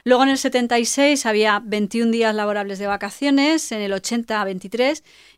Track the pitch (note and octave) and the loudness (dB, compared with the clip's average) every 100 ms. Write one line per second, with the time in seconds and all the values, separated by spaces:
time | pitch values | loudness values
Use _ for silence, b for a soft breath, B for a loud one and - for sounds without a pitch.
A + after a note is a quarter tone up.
0 | - B3 C4+ C4+ C4+ B3 A#3+ A#3+ A#3 - | 2 4 4 2 0 0 0 0 0 2
1 | C#4+ C#4+ B3 G#3+ G#3+ G#3 A3 G#3+ G#3 A#3 | 2 2 0 2 2 2 0 -4 -2 0
2 | A#3 A3+ A3+ G#3+ G#3 G#3 G3+ F#3+ G3+ G3+ | 0 2 0 0 -2 -2 -4 -6 -4 -4
3 | G3+ - C#4+ C#4 C#4+ D#4+ - A3 G3+ G3 | -6 -4 0 2 2 0 -2 -6 -4 -4
4 | - A#3 A#3 A3 G3 F#3 F#3+ A3+ B3+ D#4 | -4 -4 -2 -4 -2 -6 -6 0 0 0
5 | _ b b | _ b b